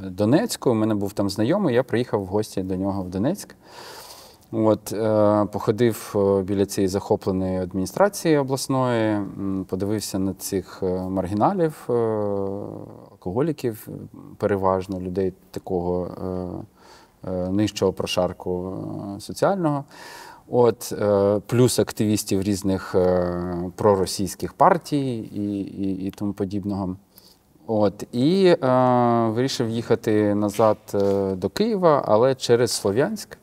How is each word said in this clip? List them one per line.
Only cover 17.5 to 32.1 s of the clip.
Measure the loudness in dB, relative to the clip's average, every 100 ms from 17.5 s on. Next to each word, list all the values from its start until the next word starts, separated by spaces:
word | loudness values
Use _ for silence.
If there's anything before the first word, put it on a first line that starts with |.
| 0 0 0 0
прошарку, | 0 -4 -2 -2 -2 -6 -6 -6 -8 -8 -8 -10 -10
е, |
соціального. | -12 -2 0 2 -2 -2 -6 -16 -20 -20 -20 -20 -2
От, | 4 4 2 -4 -2
е, | 2 4 4 2 0
плюс | 4 4 4
активістів | 0 0 0 0 0 -2
різних, | 0 -2 0 -2 0 2
е, | 4 2 0 -2 -4 -6 -6 0
проросійських | 4 4 2 -2 -6 -6 -6
партій | 4 4 4 0 -4 -2 -6
і, | -8 -6 -4 -4
і, | -6 -4 -4 -4 -6
і |
тому | -6 -6
подібного. | -4 -4 -4 -4 -4 -4 -8 _ _ -20 _ _ _ -4
От, | 2 2 0 -6
і, | 0 2 4 6
е, | 6 4 4 6 4 4 4 2
вирішив | 0 -2 -2 -2
їхати | -2 0 0 2 2 4 2
назад, | 0 4 4 2 -2
е, | 0 2 2 0 -2
до | -2
Києва, | -2 -2 2 4 4
але | 4